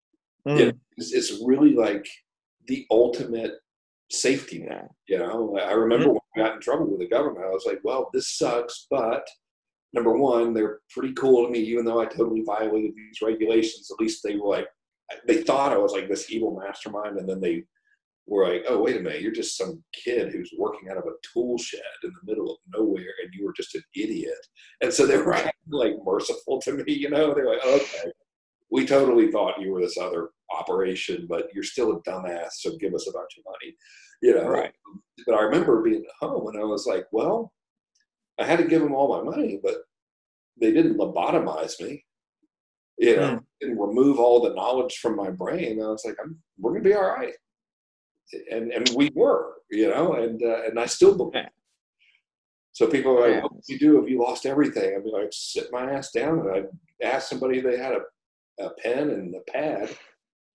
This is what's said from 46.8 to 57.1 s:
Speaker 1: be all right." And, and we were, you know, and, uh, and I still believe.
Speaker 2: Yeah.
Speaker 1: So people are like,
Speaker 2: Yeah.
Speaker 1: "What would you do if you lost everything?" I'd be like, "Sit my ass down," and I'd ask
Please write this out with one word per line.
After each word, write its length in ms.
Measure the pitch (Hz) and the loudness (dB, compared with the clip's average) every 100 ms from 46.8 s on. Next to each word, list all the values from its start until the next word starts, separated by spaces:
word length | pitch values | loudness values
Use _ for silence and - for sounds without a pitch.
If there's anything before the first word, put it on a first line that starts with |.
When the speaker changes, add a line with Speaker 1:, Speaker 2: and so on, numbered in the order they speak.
Speaker 1:
be 100 | 190 | 4
all 140 | 208 190 | 4 2
right." 260 | 262 - - _ _ _ _ _ _ _ _ _ - - | -2 -6 -10 _ _ _ _ _ _ _ _ _ -16 -8
And, 200 | 113 117 | -6 -4
and 180 | 117 123 | -4 -4
we 160 | 123 147 | -2 -2
were, 400 | 131 277 220 - - _ | 2 2 0 -4 -14 _
you 180 | 104 104 | -2 0
know, 240 | 139 175 | 0 -2
and, 280 | 131 113 113 | -2 -4 -4
uh, 200 | 117 113 110 | -4 -2 -4
and 120 | 117 | -4
I 60 | 120 | -4
still 300 | - 196 190 | 6 6 6
believe. 180 | - | -2
Speaker 2:
Yeah. 140 | 117 - _ _ _ _ _ _ _ _ _ _ _ _ | -6 -10 _ _ _ _ _ _ _ _ _ _ _ _
Speaker 1:
So 140 | - 117 | 0 2
people 300 | 135 131 123 | 4 4 6
are 40 | |
like, 80 | 120 87 | 6 4
Speaker 2:
Yeah. 60 | |
Speaker 1:
"What 120 | - | -2
would 100 | - - | -8 -12
you 100 | 135 | 2
do 240 | 151 143 | 6 8
if 60 | 127 | 6
you 80 | 127 | 0
lost 260 | 120 - 135 | 0 -2 -2
everything?" 480 | 139 131 113 95 | 2 2 2 -2
I'd 100 | 98 | -2
be 60 | 110 | -4
like, 200 | 104 104 | -4 -6
"Sit 380 | - - - - | -8 -8 -8 -6
my 180 | 123 131 | -6 -4
ass 180 | 139 - | -6 -4
down," 280 | 117 143 160 | -2 0 0
and 100 | 101 | 0
I'd 180 | 95 95 - _ _ | -4 -4 -12 _ _
ask 260 | 117 | -2